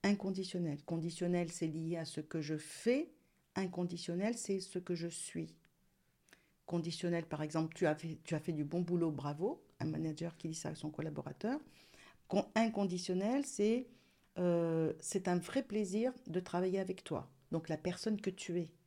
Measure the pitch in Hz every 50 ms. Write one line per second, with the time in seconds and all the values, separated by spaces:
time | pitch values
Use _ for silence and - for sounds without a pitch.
0 | - 196 208 196 - 190 190 190 190 185 - 180 175 160 143 143 - - 165 165
1 | 160 170 165 - 180 175 175 175 175 165 - - 170 160 151 160 160 160 170 165
2 | 160 160 - 160 151 - - 160 151 147 156 151 151 - - - - 226 247 277
3 | 339 339 - _ _ _ _ _ _ _ _ 196 190 180 180 180 180 175 175 170
4 | - - 170 175 202 220 240 233 - - 196 190 185 - - 185 180 - 175 165
5 | 165 170 165 - - - - 170 160 160 - _ _ _ _ _ _ _ _ _
6 | _ _ _ _ _ _ - _ _ _ _ _ _ - 170 170 160 175 165 -
7 | - 175 170 170 165 - 160 147 156 151 151 160 160 160 - - 185 156 151 151
8 | - 165 156 - - - 170 151 156 - 160 151 147 143 165 175 180 170 175 175
9 | 170 165 151 127 131 147 147 151 175 233 320 - - _ _ _ 151 156 151 151
10 | 160 160 151 151 165 170 165 - - 160 160 160 - - 156 160 - 151 151 -
11 | 160 160 147 160 - 147 - - - 220 262 311 294 - - - - - - -
12 | - - - - _ _ - 202 202 - - 220 233 226 220 208 202 190 180 180
13 | 180 - 185 185 196 214 254 285 277 - - - 208 214 226 247 262 - - -
14 | _ _ _ _ _ _ _ - 180 180 170 170 170 165 165 160 160 156 - -
15 | - - - 190 185 185 180 175 175 - - 269 269 - 208 214 208 180 185 214
16 | 226 262 247 - - - 160 185 185 - - 175 185 185 185 196 190 185 185 180
17 | - - 156 - - - - _ _ _ - 165 165 - 160 151 - 180 180 -
18 | - 220 214 202 - 196 185 - - - 170 175 170 160 - _ _